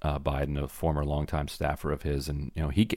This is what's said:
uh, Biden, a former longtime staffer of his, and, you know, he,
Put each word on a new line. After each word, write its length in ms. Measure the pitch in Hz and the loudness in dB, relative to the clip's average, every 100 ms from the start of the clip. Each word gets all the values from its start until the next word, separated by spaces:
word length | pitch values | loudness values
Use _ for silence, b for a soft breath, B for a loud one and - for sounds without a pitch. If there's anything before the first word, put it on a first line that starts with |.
uh, 180 | 76 71 | -2 0
Biden, 400 | 71 69 71 71 | 0 0 0 0
a 80 | 67 | -4
former 380 | - 82 73 | -2 0 2
longtime 440 | 73 73 73 78 71 | 2 0 0 -2 -2
staffer 440 | - 76 73 76 | -2 -2 0 -2
of 80 | 73 | -2
his, 260 | 76 71 69 | 0 -2 -2
and, 200 | 73 69 | -4 -4
you 80 | - | -2
know, 80 | 76 | 2
he, 180 | 95 113 | 4 4